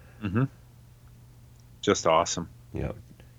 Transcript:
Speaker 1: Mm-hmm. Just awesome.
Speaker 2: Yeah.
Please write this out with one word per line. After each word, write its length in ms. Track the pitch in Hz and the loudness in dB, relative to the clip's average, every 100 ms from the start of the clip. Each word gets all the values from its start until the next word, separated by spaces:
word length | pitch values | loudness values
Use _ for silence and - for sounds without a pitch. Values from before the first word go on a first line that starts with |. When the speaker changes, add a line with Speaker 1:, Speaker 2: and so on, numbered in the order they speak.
| - - | -20 -10
Speaker 1:
Mm-hmm. 220 | 104 104 135 - - - - - - - - - - - - - | -4 -2 -2 -4 -20 -20 -20 -20 -20 -20 -20 -20 -20 -20 -20 -4
Just 260 | - 98 85 | 0 2 4
awesome. 420 | 80 85 - 82 - - | 4 2 -2 -8 -14 -12
Speaker 2:
Yeah. 180 | 67 69 - - - - | -8 -6 -8 -16 -20 -20